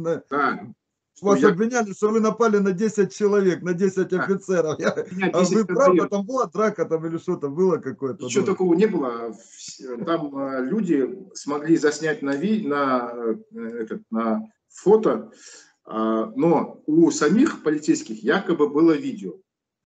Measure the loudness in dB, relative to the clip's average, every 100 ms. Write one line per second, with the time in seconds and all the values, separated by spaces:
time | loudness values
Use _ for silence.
0 | -4 -6 -4 -2 -2 -2 -10 -20 _ _
1 | _ _ 2 4 4 4 0 0 -2 -2
2 | 0 2 0 2 2 2 2 0 0 0
3 | -2 0 0 2 2 0 -4 -2 0 0
4 | -2 -2 -2 -4 0 0 0 -2 -2 -2
5 | -6 -4 0 2 4 2 2 4 6 4
6 | 2 -2 -2 -2 -2 0 -2 -2 -2 -2
7 | -4 -6 -4 -4 -4 0 0 0 -4 -6
8 | -6 -6 -2 0 0 0 2 4 4 2
9 | -4 -6 -8 -12 -18 -18 -18 -14 -12 -8
10 | -4 -4 -4 -8 -6 -6 -4 -4 0 0
11 | 0 -6 -16 -14 -8 -4 2 2 2 0
12 | -4 -4 -4 -2 -2 -2 -2 -2 0 0
13 | -2 -6 -4 -6 -10 -14 -10 -10 -8 -10
14 | -8 -4 -2 -2 -6 _ _ -2 4 4
15 | 4 -2 -6 -20 -20 -20 -20 _ -8 -2
16 | 0 0 -2 0 2 2 0 -8 0 4
17 | 4 4 2 4 4 2 -2 0 0 -2
18 | -4 -4 0 0 0 0 2 4 4 4
19 | -2 -8 -10 -12 _ _ _ _ _